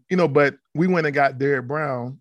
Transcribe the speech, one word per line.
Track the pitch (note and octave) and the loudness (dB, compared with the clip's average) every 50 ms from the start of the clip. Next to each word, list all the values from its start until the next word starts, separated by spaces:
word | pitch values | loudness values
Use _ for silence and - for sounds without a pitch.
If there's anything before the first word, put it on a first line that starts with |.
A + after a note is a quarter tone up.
| _ _ | _ _
you | F3+ | 0
know, | F#3 F3 D#3 | 0 2 2
but | C3+ D3 C#3+ C#3 C3+ - _ _ _ | 4 4 2 2 0 -4 _ _ _
we | D3 E3 | -2 0
went | F#3 F#3 F3 D#3 | 2 2 2 0
and | D3+ C#3 | 0 0
got | C#3+ C#3+ C#3 C3+ B2+ | 2 0 0 0 0
Derek | C#3 C#3 C#3+ C3 B2 | -2 -2 0 -2 -2
Brown. | A#2+ C#3+ D3+ D#3 D3 C3+ B2 A#2+ B2 C3+ - | -6 -6 -6 -4 -4 -4 -6 -6 -8 -12 -14